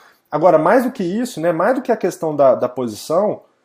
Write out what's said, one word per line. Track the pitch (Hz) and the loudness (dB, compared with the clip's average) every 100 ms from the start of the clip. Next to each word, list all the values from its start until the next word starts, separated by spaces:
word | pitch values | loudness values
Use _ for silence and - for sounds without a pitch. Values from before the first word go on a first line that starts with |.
| _ _ - | _ _ -8
Agora, | 151 175 156 | 2 4 4
mais | 165 247 | 4 2
do | 247 | 0
que | - | -4
isso, | 170 208 240 - | -4 -4 -6 -4
né, | 170 | -4
mais | 160 202 262 | 0 0 -2
do | |
que | - | -2
a | 214 | -2
questão | 185 175 160 147 | -2 -4 -6 2
da, | 135 113 | 4 4
da | 123 | 0
posição, | - 120 104 - 165 208 135 _ _ | -4 -8 -8 -4 0 0 -4 _ _